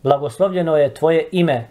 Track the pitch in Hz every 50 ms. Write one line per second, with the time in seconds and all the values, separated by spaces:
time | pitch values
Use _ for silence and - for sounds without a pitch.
0 | - 135 139 139 147 139 117 - 185 202 185 180 170 165 156 151 143 135 - -
1 | 151 160 165 160 156 - - 180 170 160 135 120 117 -